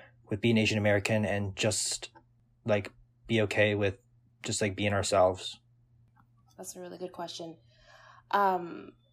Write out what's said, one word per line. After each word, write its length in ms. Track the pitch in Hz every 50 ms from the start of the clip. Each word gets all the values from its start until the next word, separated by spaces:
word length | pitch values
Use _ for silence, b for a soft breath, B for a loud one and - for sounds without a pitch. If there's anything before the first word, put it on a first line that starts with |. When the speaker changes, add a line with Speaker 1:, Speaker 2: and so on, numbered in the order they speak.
| B B B B _ -
Speaker 1:
with 120 | 110 107
being 160 | - 117 113 110
Asian 200 | 110 104 113 107
American 480 | 104 104 101 104 101 - 113 107 104
and 300 | 104 101 101 101 98 95
just, 540 | - - 110 101 - - - - - - - _ - _ _ _ _ _ _ _ _ -
like, 260 | 113 104 104 98 - - _ - _ _ _ -
be 160 | - 117 113
okay 320 | 107 101 - 110 104 107 104
with 240 | 104 104 98 92 - _ _ _ _ _ _ _ _ -
just, 180 | - 107 -
like, 140 | 110 104 98
being 180 | 101 101 101 101
ourselves? 680 | 98 95 - 104 98 92 92 92 - - - - - _ _ _ _ _ _ _ _ _ _ _ _ - _ _ _ _ _ _ -
Speaker 2:
That's 180 | 185 - -
a 40 | 185
really 180 | 180 180 180 175
good 160 | 180 180 -
question. 420 | - 175 165 - - 175 165 160 - B B B B B B B B B B B B B -
Um, 640 | - 202 202 190 185 180 175 170 - - - - - _ _ _